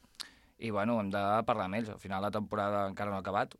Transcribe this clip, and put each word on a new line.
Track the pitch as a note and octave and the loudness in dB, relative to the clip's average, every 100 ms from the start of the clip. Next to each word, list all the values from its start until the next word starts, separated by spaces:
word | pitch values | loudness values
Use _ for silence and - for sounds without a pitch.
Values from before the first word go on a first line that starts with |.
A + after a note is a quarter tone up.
| - - - - _ - | -14 -14 -14 -16 _ -10
i, | A2+ | -2
bueno, | G#2 G#2+ A#2 | 0 2 2
hem | G2 | 2
de | G2+ G2+ G#2+ | 2 4 4
parlar | A#2 G#2+ F#2+ | 4 2 0
amb | |
ells. | G#2 G#2+ | -2 -4
Al | F#2+ | -8
final | F#2+ F#2+ | -6 -2
la | G2+ | 0
temporada | G#2+ G#2 G#2+ G2+ G#2 G2 | -2 -2 0 2 2 0
encara | G2 G#2 | -2 -4
no | G2 | -2
ha | |
acabat. | F#2+ G2 B2+ | -2 0 -2